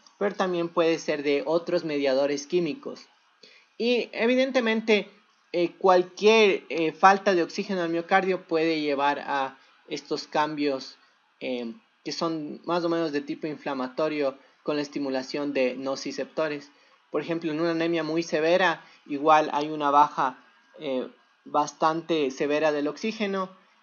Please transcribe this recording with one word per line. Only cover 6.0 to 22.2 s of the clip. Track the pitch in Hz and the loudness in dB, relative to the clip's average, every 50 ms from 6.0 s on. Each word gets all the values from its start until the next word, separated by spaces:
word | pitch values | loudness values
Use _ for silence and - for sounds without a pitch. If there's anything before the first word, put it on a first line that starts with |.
| 180 180 - - 190 208 226 226 214 196 160 - - - | 4 2 -2 2 4 6 8 8 6 6 4 2 -2 -6
eh, | 135 165 165 156 156 | -4 -2 -2 -2 2
falta | - - 190 196 196 196 208 190 | 6 6 6 6 6 4 2 2
de | 175 165 | 2 2
oxígeno | - - - 190 - 196 185 170 | 0 -4 -6 -6 -4 -4 -2 -2
al | 165 | -2
miocardio | 170 165 165 - 190 190 185 190 185 180 - | -2 -4 0 2 2 2 2 2 -2 -2 -2
puede | - 165 160 160 165 165 156 | -2 0 0 2 0 0 0
llevar | 151 147 143 135 139 143 147 - - | 0 0 0 0 0 0 0 -2 -4
a | - 143 139 135 131 131 - _ _ _ _ _ - | -4 -4 -4 -4 -4 -8 -12 _ _ _ _ _ -10
estos | - 143 - - 156 147 - | -10 -10 -6 -6 -6 -6 -6
cambios, | - - 160 151 156 156 147 147 147 135 131 131 - - - _ _ _ _ _ _ _ _ | -4 -2 -2 -2 -2 -2 -2 -2 -2 -2 -4 -6 -12 -18 -20 _ _ _ _ _ _ _ _
eh, | - 131 127 123 120 113 113 113 _ _ _ _ - | -8 -8 -6 -6 -6 -8 -10 -14 _ _ _ _ -12
que | 156 147 | -12 -6
son | - 175 165 165 160 147 147 - - - | -4 -4 -4 -4 -4 -6 -10 -12 -10 -6
más | - 170 175 165 | -4 -4 -2 -2
o | 170 | -2
menos | 165 165 165 156 143 | -2 -2 -2 -2 -2
de | 143 | -4
tipo | 143 143 160 - - | -6 -6 -8 -8 -8
inflamatorio | 156 151 - - 151 139 131 127 127 - - 156 156 151 151 143 135 131 - - _ _ _ - | -8 -8 -8 -8 -8 -6 -6 -6 -6 -4 -4 -2 -2 -2 -2 -2 -2 -2 -6 -12 _ _ _ -6
con | - 151 | -4 -4
la | 147 147 | -4 -4
estimulación | 143 - 151 143 135 131 131 131 - - 147 143 143 139 | -6 -6 -6 -4 -4 -4 -4 -4 -6 -6 -4 -4 -2 0
de | 139 127 127 123 | 0 0 0 0
nociceptores. | 131 135 135 135 135 - 147 131 135 131 - - - 160 151 147 143 143 - _ _ _ _ _ _ _ _ | -4 -4 -6 -6 -6 -6 -8 -8 -8 -8 -6 -4 -4 -4 -4 -4 -6 -10 -14 _ _ _ _ _ _ _ _
Por | - 151 | -6 -4
ejemplo, | 147 151 165 165 170 160 151 | -4 -4 -4 -4 -4 -4 -2
en | 156 | -2
una | 165 170 | 0 0
anemia | 165 165 165 170 170 165 156 | 0 0 0 0 0 -2 -2
muy | 151 156 170 165 | -2 -2 -2 -2
severa, | - - 156 156 160 175 190 190 170 160 - - - - _ _ | -2 0 0 2 4 4 4 4 2 2 0 -6 -14 -20 _ _
igual | - 147 139 143 156 156 156 156 - - | -8 -6 0 4 6 6 6 6 2 0
hay | 147 151 151 | -2 -4 -4
una | 156 151 147 143 143 | -4 -2 0 4 6
baja, | 143 147 147 - - 147 131 131 - - _ _ _ _ _ _ - | 6 6 6 4 0 -2 -2 -4 -6 -14 _ _ _ _ _ _ -12
eh, | 156 139 131 127 120 - - _ _ _ _ _ _ | -6 -4 -4 -4 -4 -6 -10 _ _ _ _ _ _
bastante | 139 143 147 143 147 - - 170 160 160 165 160 165 170 156 | -2 0 0 0 0 -2 0 0 0 0 0 -2 0 0 0